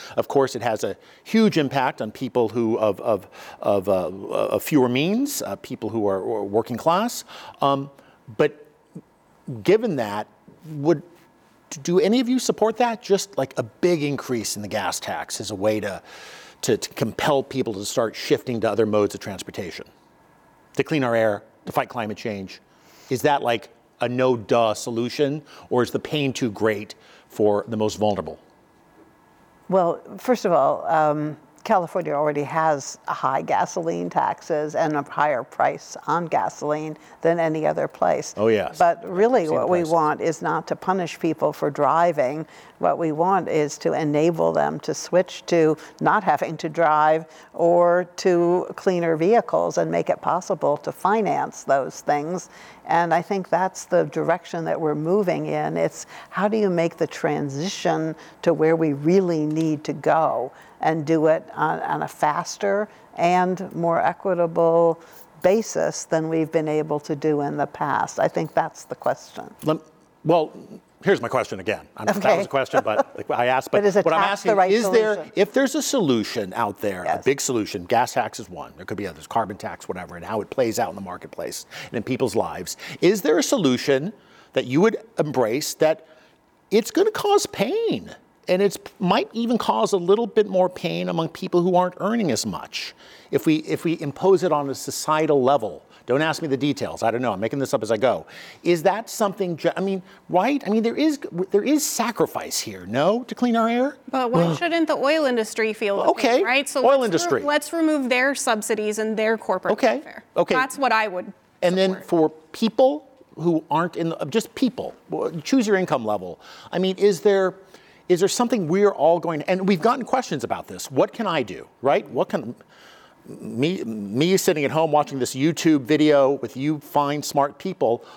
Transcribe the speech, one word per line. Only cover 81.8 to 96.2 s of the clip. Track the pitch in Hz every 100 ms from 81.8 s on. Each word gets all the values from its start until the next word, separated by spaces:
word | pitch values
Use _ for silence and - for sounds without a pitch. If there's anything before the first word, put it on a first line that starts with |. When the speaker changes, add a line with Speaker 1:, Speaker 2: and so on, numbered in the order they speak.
| -
Speaker 1:
and | 120
in |
people's | 110 127 131 113
lives, | 90 80 90 - - 135
is | 170 208
there | 285 330
a |
solution | 277 269 151 123 - 135 165 - _ - -
that | - 117
you | 135
would | 220 - - -
embrace | 151 127 113 127 - -
that | 156 160 - - _ _ _ _ -
it's | 208 -
gonna | - 427
cause | - 415 403 -
pain? | - 208 403 453 117 - - _ _ -
And | 180
it's | 202 - - -
might | 180 208 403
even | 220 233 240
cause | - 220 220
a | 196
little | 175 202 233
bit | 220 208
more | 190 185
pain | 185 170 170 180
among | 170 165
people | - 185 175
who | 175 175
aren't | 180 180
earning | 185 233 190
as | - 113
much | 82 - - - - - - -
if | 143 -
we, | 156
if | - 156 175
we | 165
impose | 147 - 190 185
it | 175
on | 147 139
a | 127
societal | - - - 156 156 143
level. | 123 143 104 - - - -
Don't | 131